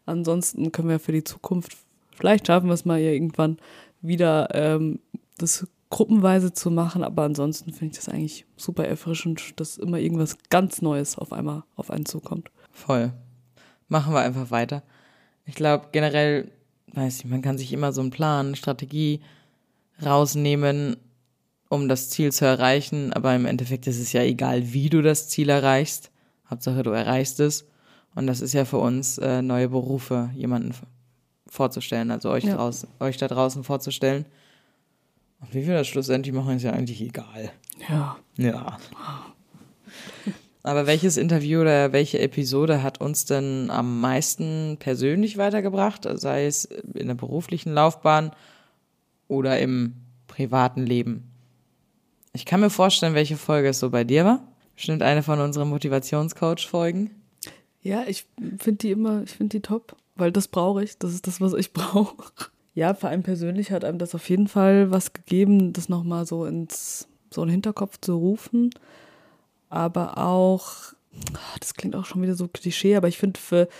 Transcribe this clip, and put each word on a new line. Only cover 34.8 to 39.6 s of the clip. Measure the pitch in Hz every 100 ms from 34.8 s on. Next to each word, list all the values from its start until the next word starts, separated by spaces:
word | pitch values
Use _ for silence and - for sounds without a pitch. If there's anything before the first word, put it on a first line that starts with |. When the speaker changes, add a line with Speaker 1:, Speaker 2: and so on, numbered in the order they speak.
| _ _ _ _ _ _
Speaker 2:
Und | 113
wie | 131 151
wir | 175
das | 135
schlussendlich | 139 131 127 135 131
machen, | 135 127
ist |
ja | 127
eigentlich | 127 127 104
egal. | 117 - 113 110 110 - - - -
Speaker 1:
Ja. | 156 143 - _ -
Speaker 2:
Ja. | 123 117 113 - - - - 139 - - _ -